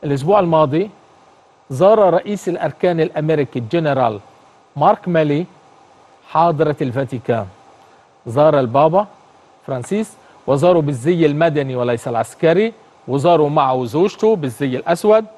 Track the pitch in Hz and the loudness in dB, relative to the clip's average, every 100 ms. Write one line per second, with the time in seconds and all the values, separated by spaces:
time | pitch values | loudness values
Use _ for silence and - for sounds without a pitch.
0 | 156 139 143 208 180 160 156 151 208 - | -4 -4 2 2 4 2 2 0 -4 -8
1 | _ _ _ _ _ _ _ 131 190 220 | _ _ _ _ _ _ _ 0 4 4
2 | 196 165 - 202 - 160 165 - 185 170 | 4 2 -2 -6 -6 -4 -6 -2 -2 0
3 | 156 - 151 156 139 131 117 170 156 131 | -2 -2 -2 -2 -2 -6 -4 -2 0 0
4 | 123 104 - _ _ _ _ - 160 214 | 0 -2 -14 _ _ _ _ 0 0 0
5 | - 170 156 143 180 _ _ _ _ _ | 0 0 0 0 -4 _ _ _ _ _
6 | _ _ _ 156 170 156 151 147 139 120 | _ _ _ 0 0 2 -2 -2 -4 -4
7 | 139 127 - 117 98 - - _ _ _ | -6 -8 -4 -4 -4 -16 -20 _ _ _
8 | _ _ - 120 151 147 127 127 156 175 | _ _ -8 2 2 4 0 2 2 2
9 | 202 - _ _ _ _ - 131 120 202 | -2 -10 _ _ _ _ -10 -10 -6 -6
10 | 220 - _ _ - 139 170 180 147 135 | -6 -12 _ _ -4 0 4 2 0 -4
11 | 123 175 160 147 165 151 135 127 123 120 | -2 2 2 2 0 0 -4 -4 -2 -4
12 | - 117 113 - 160 170 226 226 _ _ | -4 -6 -6 -2 0 2 0 -4 _ _
13 | - 135 151 170 147 151 139 131 127 147 | -6 -2 2 2 2 0 0 -2 -4 -2
14 | 196 - 214 220 143 120 143 127 - 170 | -2 0 0 0 -4 -6 -6 -4 -2 -2
15 | 208 220 220 | 4 2 2